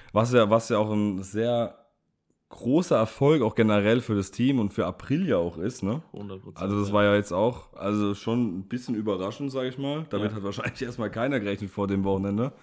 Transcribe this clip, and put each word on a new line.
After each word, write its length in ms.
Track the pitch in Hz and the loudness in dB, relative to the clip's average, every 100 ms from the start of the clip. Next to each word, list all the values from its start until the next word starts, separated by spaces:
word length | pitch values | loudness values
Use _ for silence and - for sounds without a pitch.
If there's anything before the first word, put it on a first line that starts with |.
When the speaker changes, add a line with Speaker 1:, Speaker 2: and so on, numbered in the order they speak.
| - | -2
Speaker 1:
was 180 | 104 117 | 0 4
ja, 180 | 123 107 | 6 6
was 200 | 113 - | 4 4
ja 80 | 110 | 2
auch 140 | 107 | 2
ein 300 | 107 104 92 | 2 0 -2
sehr 540 | 92 101 117 120 113 - _ _ _ _ _ _ _ | -4 -2 0 0 -2 -6 _ _ _ _ _ _ _
großer 500 | - 120 147 185 131 | -8 2 2 4 2
Erfolg 460 | 110 - 139 156 | 2 2 4 4
auch 100 | 110 | 2
generell 480 | - 110 104 101 120 | 2 4 4 4 2
für 140 | 117 104 | 2 -2
das 160 | 95 | -2
Team 280 | - 127 135 | 0 2 2
und 140 | 104 | 0
für 140 | - 90 | -2 -4
Aprilia 500 | 92 - 143 185 101 | -6 -4 -2 0 0
auch 200 | 85 85 | 0 -4
ist, 260 | 95 - | -6 -4
ne? 180 | 98 127 - | -4 -4 -6
Speaker 2:
Hundert 300 | - 104 95 | -14 -12 -14
Prozent, 220 | 92 - | -16 -8
Speaker 1:
Also 160 | 95 104 | -2 -2
das 80 | 101 | 2
Speaker 2:
ja. 60 | 101 | 4
Speaker 1:
war 80 | |
ja 100 | 101 | 4
jetzt 180 | 104 101 | 4 2
auch, 420 | 87 110 123 - | 0 0 -2 -12
also 420 | - 98 104 101 101 | -8 -2 0 0 -2
schon 420 | - 117 117 87 | -2 0 0 -4
ein 100 | 95 | -6
bisschen 280 | 123 123 110 | -8 -4 -4
überraschend, 560 | 104 95 95 117 143 | -2 -2 -4 -6 -6
sag 160 | 131 127 | -4 -6
ich 100 | 127 | -4
mal. 300 | 139 147 160 | -6 -6 -4
Damit 220 | 101 104 | -4 -4
Speaker 2:
Ja. 60 | 107 | -4
Speaker 1:
hat 60 | |
wahrscheinlich 380 | 98 101 113 - | -6 -6 -8 -6
<laughs> 0 | |
erstmal 300 | 120 123 107 | -8 -6 -6
keiner 280 | 110 127 135 | -2 -2 -2
gerechnet 300 | 101 101 101 | -2 -4 -6
vor 160 | - 101 | -4 0
dem 180 | 98 | 0
Wochenende. 480 | 98 95 101 101 131 - | 0 0 0 -2 -2 -6